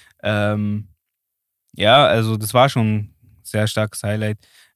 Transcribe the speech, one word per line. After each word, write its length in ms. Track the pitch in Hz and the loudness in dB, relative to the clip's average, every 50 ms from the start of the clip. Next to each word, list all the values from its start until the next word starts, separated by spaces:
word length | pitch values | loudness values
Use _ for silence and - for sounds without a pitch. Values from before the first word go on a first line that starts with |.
| _ _ _ _ - | _ _ _ _ -6
Ähm, 680 | 104 107 104 104 104 104 104 104 104 104 107 104 - _ _ _ _ _ _ _ _ _ _ _ _ _ _ _ _ _ | -4 -2 -2 -2 -2 -2 -2 -4 -4 -6 -6 -8 -12 _ _ _ _ _ _ _ _ _ _ _ _ _ _ _ _ _
ja, 300 | - 95 107 120 139 147 | 0 2 4 6 6 6
also 320 | 113 82 113 113 113 110 | 4 2 2 0 0 -2
das 160 | 107 107 107 - | -4 -4 0 2
war 160 | 127 127 139 | 4 4 4
schon 180 | - 127 113 | 2 0 0
ein 280 | 110 107 107 104 - _ _ _ _ _ _ _ | 0 0 -2 -4 -8 _ _ _ _ _ _ _
sehr 240 | - - 107 107 | -6 -4 -2 -2
starkes 360 | 107 - 110 107 104 - - - | -2 -2 -2 -4 -4 -6 -8 -6
Highlight. 360 | 104 104 107 107 107 107 - _ _ _ _ _ _ _ | -6 -4 -4 -4 -4 -6 -8 _ _ _ _ _ _ _